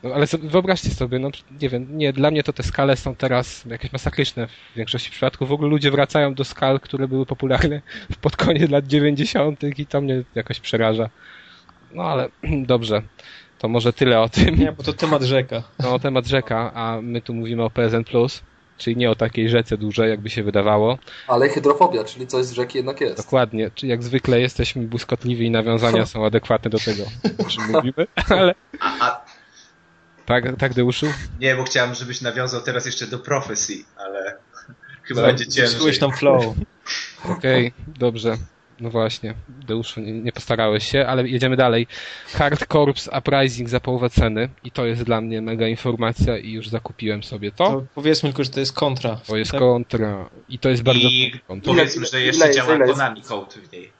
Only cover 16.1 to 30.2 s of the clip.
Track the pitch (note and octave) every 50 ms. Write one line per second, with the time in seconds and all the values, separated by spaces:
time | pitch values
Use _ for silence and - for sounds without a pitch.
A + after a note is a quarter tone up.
16.1 | C3 B2+ A#2+ B2 C#3 C3+ B2 - A#2 A2+ A#2 A#2 - A#2 A#2 A2+ A2+ A2 A2 A#2+
17.1 | A#2+ A#2 A#2 - A#2 A#2 A2+ A2+ A#2 A#2 A#2 A2 - - A#2+ A2 A2+ A2+ A#2 -
18.1 | - A#2+ A#2+ C3 - - - _ _ _ _ _ _ _ - - A#2 A#2+ B2 A#2
19.1 | A2 A2 A2+ A2+ - - A2 A2+ A#2 A#2 A2+ - A2+ G#2 G#2+ G#2+ G2+ - A2+ A2
20.1 | A2 G#2 G2+ G#2+ - A#2+ G#2+ G#2 G2+ G#2 G2 G#2 G#2+ G#2 G#2+ A2+ B2+ C3 _ -
21.1 | - - - - B2 A#2+ C3 - - D3 C3 C#3+ D3 C#3+ F3+ F3 - A2+ G#2+ -
22.1 | - B2 B2+ B2+ - B2+ B2+ B2 A#2+ A#2+ B2 B2 - C3+ B2 C3 C3 - D3 A#2
23.1 | - - G#2 - - C3 B2 A2 A#2 A2 A2 G2 - - - C3+ A#2+ A#2 A#2+ A#2+
24.1 | B2 C3+ - - B2 A#2+ B2 B2+ - - B2 - - C3 A#2+ A2+ A2+ A#2+ - -
25.1 | B2+ A#2 - B2 B2 A#2 A#2 A#2 A2+ A2 A2 A#2 A2+ A2+ A2+ A#2+ A2+ A2+ A2 G2
26.1 | - A2+ G#2+ A2 G#2 A2+ - - A#2+ A2 - A#2 G#2+ A2 - A2+ G#2+ G2+ G2+ G2+
27.1 | - - - - - - G3+ - - - A2 G#2+ A2 B2 A#2+ B2+ C3+ - E3+ -
28.1 | _ - - - G#3 F3+ F#3+ F3+ F#3 _ _ _ - - - F#3+ - - A#2+ B2
29.1 | - - - - - _ _ _ _ - - _ _ _ _ _ _ _ _ _
30.1 | _ _